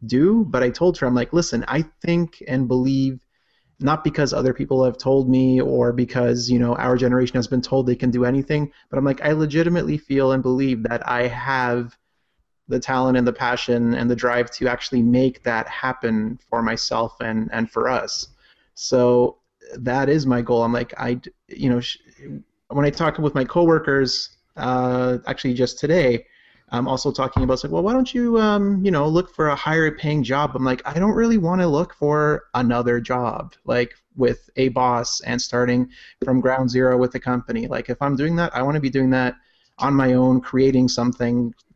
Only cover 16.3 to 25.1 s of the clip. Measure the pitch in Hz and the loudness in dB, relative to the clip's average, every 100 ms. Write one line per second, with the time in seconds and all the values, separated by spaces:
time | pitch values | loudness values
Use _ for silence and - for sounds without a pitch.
16.3 | 127 _ 117 113 113 - 117 113 - 113 | -8 _ -4 -2 -4 -4 -4 -4 -6 -4
17.3 | 110 110 113 113 117 120 117 104 - - | -4 -4 -4 -4 -2 -2 -2 -4 -8 -12
18.3 | _ _ _ _ - - 127 123 123 127 | _ _ _ _ -14 -2 2 4 4 2
19.3 | - _ _ - 123 120 131 135 156 131 | -2 _ _ -20 -10 -4 -2 0 0 2
20.3 | 120 117 117 117 120 123 - 120 123 - | 0 0 0 0 -2 -6 -8 -6 -6 -8
21.3 | - - - 135 123 123 - _ _ 139 | -20 -18 -4 -2 -2 -4 -10 _ _ -18
22.3 | 143 - _ - 143 143 143 156 160 151 | -18 -20 _ -6 -2 0 0 -2 0 -2
23.3 | 139 127 175 170 160 156 139 127 - - | -2 -2 2 4 2 2 0 0 -4 -8
24.3 | _ _ - 123 127 127 123 127 | _ _ -8 -4 -2 0 0 -2